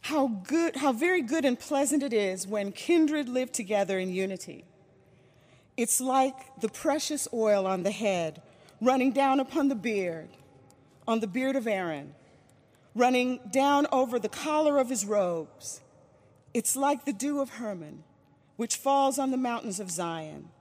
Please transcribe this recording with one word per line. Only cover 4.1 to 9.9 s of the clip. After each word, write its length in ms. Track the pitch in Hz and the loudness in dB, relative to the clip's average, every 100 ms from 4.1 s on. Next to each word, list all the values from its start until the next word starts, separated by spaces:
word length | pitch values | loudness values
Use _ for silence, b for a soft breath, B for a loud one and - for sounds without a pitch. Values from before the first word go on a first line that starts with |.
unity. 540 | 180 190 190 - 151 - _ _ _ b b b b b b b - | -2 -4 -6 -12 -16 -20 _ _ _ b b b b b b b -4
It's 240 | 233 - | 0 0
like 580 | 254 262 262 254 - - | 2 2 2 0 -18 -6
the 80 | 214 | -6
precious 580 | - 320 294 - 302 - | -2 -2 0 -2 -4 -4
oil 320 | 240 220 208 190 | 0 2 4 2
on 160 | 190 | 0
the 80 | 180 | -2
head, 500 | 185 214 180 165 151 B B B B | -2 0 0 -2 -6 B B B B
running 300 | 233 262 262 | 2 4 2
down 280 | 262 269 269 | 4 4 2
upon 280 | 262 330 285 | 2 2 2
the 60 | |
beard, 560 | 254 226 | 0 -2